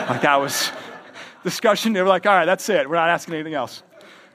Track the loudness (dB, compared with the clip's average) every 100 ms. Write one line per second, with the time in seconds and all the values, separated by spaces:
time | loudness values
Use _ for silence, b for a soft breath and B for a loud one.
0 | -6 0 2 2 0 -4 -6 -8 -16 -20
1 | B B B B -8 0 2 2 0 2
2 | 2 4 4 4 4 0 0 0 0 0
3 | 2 0 -2 -8 -6 -6 -6 -10 -20 -20
4 | B B B